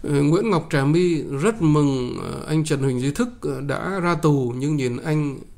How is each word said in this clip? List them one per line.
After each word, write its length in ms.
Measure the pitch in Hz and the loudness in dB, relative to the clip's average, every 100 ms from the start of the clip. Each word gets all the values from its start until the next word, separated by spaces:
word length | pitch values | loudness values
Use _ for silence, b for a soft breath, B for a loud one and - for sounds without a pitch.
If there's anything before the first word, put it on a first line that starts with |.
ờ, 180 | - 143 | 0 2
Nguyễn 280 | 143 170 226 | 4 2 2
Ngọc 180 | 175 - | 0 0
Trà 140 | 147 135 | 0 4
My, 360 | 160 180 160 | 4 2 0
rất 400 | 127 135 180 220 | -4 -2 0 2
mừng, 560 | 160 151 147 135 123 - | 4 4 4 0 -4 -6
ờ, 220 | 90 - - | -8 -8 -2
anh 180 | 156 156 | -2 0
Trần 180 | 143 | 0
Huỳnh 180 | 135 127 | 0 0
Duy 100 | 135 | -2
Thức, 180 | 147 240 - | 0 -2 -2
ờ, 200 | 151 135 | -6 -6
đã 380 | 143 - 175 196 | -4 -4 -4 -2
ra 160 | 175 165 | -2 2
tù, 380 | 156 143 123 123 | 2 2 0 -2
nhưng 180 | 139 151 | -2 -2
nhìn 220 | 127 120 | -2 -4
anh 420 | 160 156 147 131 - | -2 -2 -2 -6 -14